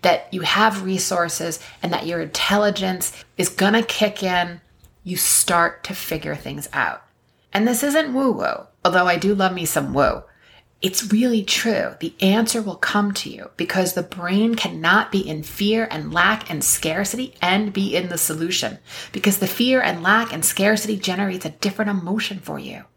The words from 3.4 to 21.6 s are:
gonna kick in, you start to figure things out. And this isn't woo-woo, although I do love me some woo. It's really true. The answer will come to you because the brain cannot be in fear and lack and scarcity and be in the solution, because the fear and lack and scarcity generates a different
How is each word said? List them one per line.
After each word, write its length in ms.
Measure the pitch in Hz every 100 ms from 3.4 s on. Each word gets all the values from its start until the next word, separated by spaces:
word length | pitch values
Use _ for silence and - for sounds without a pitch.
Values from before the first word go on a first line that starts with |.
| 185
gonna 340 | - 196 220
kick 400 | 226 - 208 208
in, 380 | 190 180 175 175 _ _ - _
you 140 | 175 180
start 680 | - - - 175 170 -
to 100 | -
figure 420 | 190 - 156 151 147
things 320 | - 143 143
out. 300 | 143 95 60 _ _ _ _ _
And 140 | 196 220
this 160 | 240
isn't 320 | 285 294 302
woo-woo, 520 | 254 269 - - - - _
although 240 | 180 175 180
I 80 | 175
do 160 | 190
love 180 | 202 190
me 140 | 180 165
some 260 | 160 139
woo. 300 | 135 131 - - _ _ - _ _
It's 320 | 185 - 214
really 300 | 214 247 226
true. 520 | 190 - 233 208 - -
The 160 | 165 -
answer 420 | 190 208 220 240
will 140 | 202 170
come 360 | - 208 202
to 160 | 196 -
you 200 | 120 - -
because 360 | 175 185 180
the 100 | 185
brain 500 | 165 185 175 196 226
cannot 580 | 226 180 165 165 196 -
be 160 | 196 185
in 140 | 156
fear 460 | 156 - 202 220 220
and 240 | 156 151
lack 340 | 160 185 214 -
and 140 | 156
scarcity 720 | - - 160 165 196 233 262 -
and 300 | 175 196 214
be 220 | 196 196
in 140 | 170 180
the 100 | 170
solution, 600 | - 156 170 180 113 - - - -
because 280 | - 202 196
the 100 | 190
fear 340 | - 233 262
and 200 | 226 175
lack 300 | 175 214 226
and 120 | 165
scarcity 520 | 156 - 196 214 208 208
generates 480 | 190 185 196 185
a 60 | 160
different 400 | -